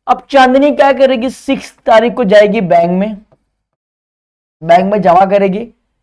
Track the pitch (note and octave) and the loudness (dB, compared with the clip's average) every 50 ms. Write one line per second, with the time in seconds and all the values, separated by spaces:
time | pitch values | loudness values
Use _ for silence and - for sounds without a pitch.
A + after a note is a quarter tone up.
0 | - - B3 - _ - C#4 C4+ B3+ B3+ B3+ C#4 C#4+ D4 A#3+ C#4 C#4 C#4 C4 B3 | -6 -6 -6 -6 _ -2 2 2 2 4 2 2 0 0 0 0 0 0 2 0
1 | C4+ C4 C4+ A3 B3+ B3+ - - - C#4 C4+ - - - _ _ - B3 A3+ A3 | 0 0 0 -4 -6 -8 -10 -10 -6 -6 -6 -6 -8 -18 _ _ -2 2 2 2
2 | A3+ A#3+ - B3+ A#3+ F#3 G#3+ G#3 G#3+ G3+ G3 A3+ F#3 E3 E3+ E3+ E3+ F3 F3+ F#3 | 2 0 -2 -4 -2 2 4 2 2 2 0 -4 -2 0 0 0 0 0 -2 -4
3 | G3+ A3 G#3 G3 _ _ _ _ _ _ _ _ _ _ _ _ _ _ _ _ | -4 -6 -8 -14 _ _ _ _ _ _ _ _ _ _ _ _ _ _ _ _
4 | _ _ _ _ _ _ _ _ _ _ _ _ D#3+ E3+ E3+ F#3 F#3+ G3 G#3+ G#3 | _ _ _ _ _ _ _ _ _ _ _ _ -2 2 2 2 2 0 -2 -2
5 | F3+ F3+ E3+ F#3 G3 F#3 G3+ G3+ G3+ F#3+ F#3 G#3+ A#3 A#3 _ _ _ _ _ _ | 0 2 2 2 2 2 0 0 0 -2 -4 -6 -10 -14 _ _ _ _ _ _